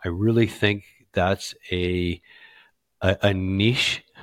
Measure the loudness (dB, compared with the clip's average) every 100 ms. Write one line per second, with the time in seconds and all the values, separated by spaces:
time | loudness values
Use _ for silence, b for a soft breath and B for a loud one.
0 | -8 -2 2 2 2 0 0 0 -6 _
1 | _ -2 0 -2 -6 -16 -6 -2 -2 -2
2 | -2 -6 b b b b b _ _ _
3 | 0 2 0 0 -2 0 2 2 -2 -4
4 | -10 B